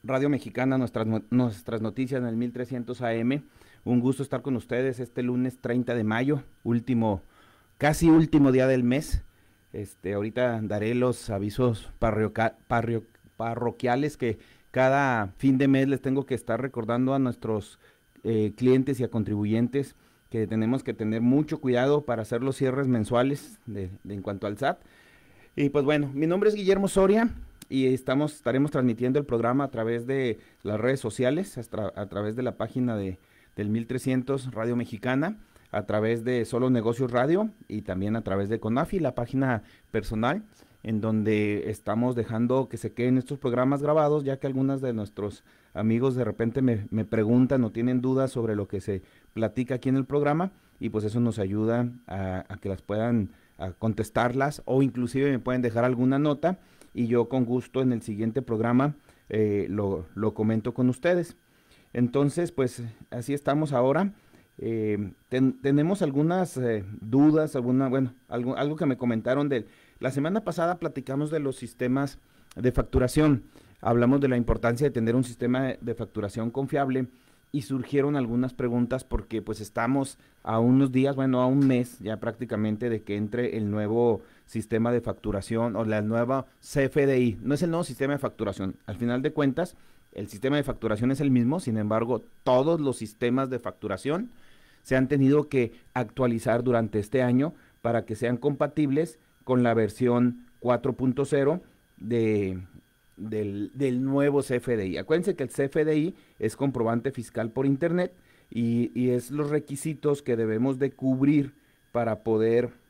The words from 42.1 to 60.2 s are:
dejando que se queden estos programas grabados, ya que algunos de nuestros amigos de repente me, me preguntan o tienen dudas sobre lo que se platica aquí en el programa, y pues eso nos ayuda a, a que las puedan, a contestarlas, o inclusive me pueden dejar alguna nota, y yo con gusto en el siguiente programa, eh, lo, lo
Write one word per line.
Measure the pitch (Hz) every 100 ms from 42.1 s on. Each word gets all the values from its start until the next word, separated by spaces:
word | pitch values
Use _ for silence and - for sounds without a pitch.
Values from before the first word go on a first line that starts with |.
| 120
dejando | 110 110 120 131 127
que | 113
se | 110
queden | - 123 127
estos | 127 139
programas | 131 120 127 139
grabados, | 147 156 147 151
ya | 135 135
que | 139
algunos | 131 135 135
de | 131
nuestros | 113 98 - 101 - _ _ _
amigos | - 107 117 131 123
de | 113
repente | - 117 135
me, | 131 110 104
me | 110 104
preguntan | 113 107 123 127 135
o | 113
tienen | 117 123 127
dudas | 127 131 131
sobre | 127 113 104
lo | 98
que | 98
se | - 98 - _ _
platica | - 110 131 120 127
aquí | 131
en | 135
el | 127
programa, | 143 147 151 190 _ _ _
y | 113
pues | 107 104
eso | 117
nos | 120 110
ayuda | 95 104 110 117 123 123 -
a, | 95 95 92 -
a | 95
que | 98
las | 95
puedan, | - 104 117 120 92 - _ -
a | 92
contestarlas, | - 113 107 107 123 120 123 139 143 -
o | 131
inclusive | 139 120 120 131 143
me | 127
pueden | 127 127
dejar | 123 110 123
alguna | 123 127 135
nota, | 147 143 165 185 _ _ -
y | - 113
yo | 120 117
con | 131 117
gusto | 123 - 131
en | 131
el | 117
siguiente | 117 104 113 127
programa, | 123 110 117 123 143 147 _ _ _
eh, | 107 107 101 90
lo, | 101 101 87 82
lo | 98